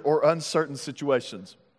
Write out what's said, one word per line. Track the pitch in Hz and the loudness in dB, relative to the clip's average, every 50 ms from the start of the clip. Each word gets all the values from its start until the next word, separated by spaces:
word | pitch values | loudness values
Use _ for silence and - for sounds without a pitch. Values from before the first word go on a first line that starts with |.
| 139 | 2
or | 143 156 156 143 | 2 2 4 4
uncertain | 156 165 160 147 - - 160 160 139 139 | 4 2 2 0 -2 0 0 0 -2 -4
situations." | 131 - 147 131 - 147 143 135 123 - - 113 92 95 - - _ _ _ _ | -10 -10 -10 -10 -4 0 2 2 2 0 -2 -12 -14 -16 -18 -20 _ _ _ _